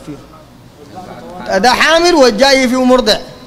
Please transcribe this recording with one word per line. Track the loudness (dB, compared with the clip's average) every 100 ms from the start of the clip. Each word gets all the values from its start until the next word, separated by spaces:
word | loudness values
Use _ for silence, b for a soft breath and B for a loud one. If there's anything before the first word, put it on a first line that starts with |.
| -14
فيها. | -18 -20 -20 -20 -20 -20 -20 -20 -20 -20 -20 -18 -16 -6 -2
ده | 0
حامل | 0 0 2 2
والجاي | 4 2 4 2 2 0
فيه | 0
مرضع. | 2 2 2 -2 -6 -20